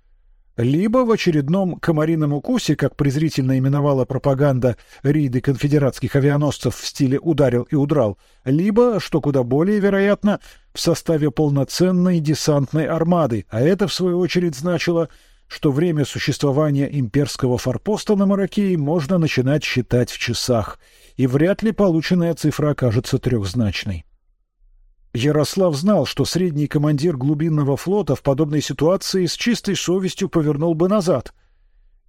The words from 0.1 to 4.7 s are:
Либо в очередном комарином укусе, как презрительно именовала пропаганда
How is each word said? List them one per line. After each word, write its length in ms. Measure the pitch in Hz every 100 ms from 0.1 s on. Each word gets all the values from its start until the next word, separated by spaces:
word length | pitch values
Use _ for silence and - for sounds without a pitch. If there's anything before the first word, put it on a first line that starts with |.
| _ _ _ _ -
Либо 460 | 120 147 214 247 247
в 60 |
очередном 680 | 220 - 160 139 185 185 156
комарином 560 | - 156 156 165 151
укусе, 420 | 143 - 247 - 151
как 220 | 139 -
презрительно 600 | 143 131 156 - 131 131
именовала 460 | 131 147 147 135
пропаганда 720 | 123 127 143 135 147 131 123